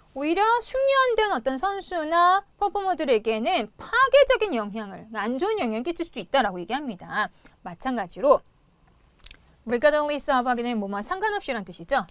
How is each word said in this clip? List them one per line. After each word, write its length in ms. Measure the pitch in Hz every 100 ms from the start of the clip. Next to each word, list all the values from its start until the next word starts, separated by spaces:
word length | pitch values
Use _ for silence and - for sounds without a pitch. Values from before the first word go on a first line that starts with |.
| _
오히려 320 | 262 294 339 427 480
숙련된 720 | 453 508 539 539 508 440 427
어떤 240 | 294 262 262
선수나 880 | 392 392 - 349 302 339 349 392 403 _
퍼포머들에게는 1120 | 403 403 381 330 285 220 220 220 269 349 214 -
파괴적인 760 | - 480 539 539 539 494 427
영향을, 540 | 240 208 214 202 180 214
안 240 | 220 208 254
좋은 200 | 359 440
영향을 240 | 240 220
끼칠 220 | 240 339
수도 160 | 330 254
있다라고 400 | - 269 214 185
얘기합니다. 720 | 170 262 285 180 165 185 196 - - _
마찬가지로 800 | 185 170 262 240 180 180 262 247 - _ _ _ _ _ _ _ - - _ _ -
regardless 640 | 240 294 302 294 294 -
of 160 | 262 254
하게 160 | 240
되면 160 | 240 233
뭐뭐 220 | 196 202
상관없이란 640 | 208 370 427 415 - 233
뜻이죠. 420 | 185 - 170 262 180